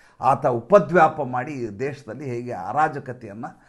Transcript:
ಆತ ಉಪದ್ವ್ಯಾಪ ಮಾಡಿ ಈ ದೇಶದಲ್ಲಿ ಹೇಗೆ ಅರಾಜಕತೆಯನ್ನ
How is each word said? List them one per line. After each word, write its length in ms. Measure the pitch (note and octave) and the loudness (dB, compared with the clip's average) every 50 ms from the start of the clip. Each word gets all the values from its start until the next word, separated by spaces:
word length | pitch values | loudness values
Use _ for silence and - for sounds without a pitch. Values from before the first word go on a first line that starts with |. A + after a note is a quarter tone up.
| _ _ _ - | _ _ _ -2
ಆತ 260 | - B2+ C#3 C3+ E3+ | 0 2 2 2 2
ಉಪದ್ವ್ಯಾಪ 760 | - B2 A#2 - - G3+ G3+ D3+ C3+ E3+ F3 D#3 D3+ - D3+ | 0 0 -2 4 6 6 6 6 6 6 6 6 6 4 -2
ಮಾಡಿ 300 | C3+ B2+ B2+ B2 B2+ D#3 | -4 -4 -4 -4 -6 -6
ಈ 160 | D3 C3 A#2 G#2 | -6 -8 -8 -8
ದೇಶದಲ್ಲಿ 560 | G2 G2+ C3+ D3 B2+ - - G#2+ A2+ C3+ D3+ | -6 -6 -6 -6 -6 -8 -12 -14 -12 -10 -8
ಹೇಗೆ 280 | B2+ A#2+ A#2+ B2 A#2+ | -8 -8 -6 -8 -8
ಅರಾಜಕತೆಯನ್ನ 920 | A2 F#2 F#2 G2+ A#2+ D3 D#3 D3+ C#3 C#3 C#3 C3 A#2+ - A#2 G2+ G2+ A2+ C3+ F3 - _ _ | -8 -8 -8 -4 0 0 0 0 -2 -6 -10 -12 -14 -14 -14 -14 -14 -12 -14 -14 -16 _ _